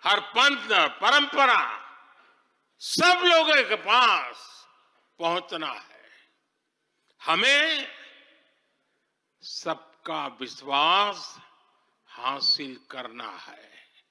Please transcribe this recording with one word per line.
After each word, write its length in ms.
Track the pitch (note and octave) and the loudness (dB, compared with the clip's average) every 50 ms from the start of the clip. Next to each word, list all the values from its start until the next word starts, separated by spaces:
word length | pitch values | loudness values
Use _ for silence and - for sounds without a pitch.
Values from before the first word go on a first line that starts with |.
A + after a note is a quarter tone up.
| - | 0
हर 160 | E3+ G3+ G3+ | 0 0 0
पंथ, 480 | G3+ - - A3+ B3+ C#4 C#4+ B3+ G#3 A3 A3 F#3+ D#3+ C#3+ - - | -2 -4 0 2 2 4 2 0 -4 0 2 2 2 2 0 -2
परंपरा, 600 | - A3 C4 D4 D4 C#4+ C#4 C#4 C#4 B3+ A#3 G3 C#3+ A#2+ A2 G#2 - - - - - _ _ _ _ _ _ _ _ _ _ _ _ _ _ _ | 0 2 4 4 2 0 0 2 4 4 4 2 0 -2 -6 -12 -14 -18 -20 -20 -20 _ _ _ _ _ _ _ _ _ _ _ _ _ _ _
सब 420 | - - - - D#4+ F4 F4+ F4+ F4+ | -12 -8 -4 0 4 4 4 4 4
लोगों 440 | F4 F4 E4 D#4+ D#4 D4+ C#4+ B3 G#3 | 4 4 4 4 4 2 2 2 2
के 60 | G#3+ | -2
पास 920 | G#3+ - F#3+ G#3+ B3 B3+ A#3 G3 E3 C3+ B2 A#2+ - - - - - - _ _ _ _ _ _ _ _ _ _ _ | -6 -2 2 4 4 4 4 2 0 -2 -6 -12 -16 -20 -20 -20 -20 -20 _ _ _ _ _ _ _ _ _ _ _
पहुंचना 540 | E3+ E3 E3+ F3+ F3+ - G3 E3 D#3 D3 - | -4 -2 -2 -4 -6 -8 -10 -10 -8 -8 -10
है। 380 | G#2 - - - - _ - - _ _ _ _ _ _ _ _ _ _ _ _ _ _ _ _ _ _ _ _ _ - | -10 -14 -20 -20 -20 _ -20 -20 _ _ _ _ _ _ _ _ _ _ _ _ _ _ _ _ _ _ _ _ _ -4
हमें 680 | - D#3+ F3 G#3 B3+ C#4 C#4+ D4+ D#4+ D#4+ D4 C4+ - - - - - - - _ _ _ _ _ _ _ _ _ _ _ _ _ _ _ _ _ _ _ _ _ _ _ _ _ | -2 -2 0 2 2 2 2 2 0 -2 -4 -6 -10 -14 -20 -20 -20 -20 -20 _ _ _ _ _ _ _ _ _ _ _ _ _ _ _ _ _ _ _ _ _ _ _ _ _
सबका 840 | - - - - F3 D#3+ - - _ _ _ _ - D#3+ D#3 D3 | -14 -14 -12 -8 -8 -8 -8 -10 _ _ _ _ -10 -8 -8 -8
विश्वास 1120 | C#3 A#2+ _ C3 B2 - - C3+ C3+ C#3 C#3 D3 D#3+ F3 G3 G#3 G#3 G3 F3 - - - - - _ _ _ _ _ _ _ _ _ _ _ _ | -8 -10 _ -14 -14 -14 -16 -10 -4 0 0 2 4 4 2 2 0 -2 -8 -14 -18 -20 -20 -20 _ _ _ _ _ _ _ _ _ _ _ _
हासिल 680 | _ - - A#2+ B2+ C3+ C#3 C3+ - - - D3 C3+ B2+ B2 _ _ | _ -20 -8 -6 -6 -6 -2 -2 -2 -2 -2 -4 -10 -12 -16 _ _
करना 400 | - C3 B2+ A#2+ A2+ A#2+ A#2+ G#2+ | -14 -14 -14 -14 -14 -14 -16 -14
है 420 | G2 - - - - - - - - - _ _ _ _ _ _ | -14 -16 -20 -20 -20 -20 -20 -20 -20 -20 _ _ _ _ _ _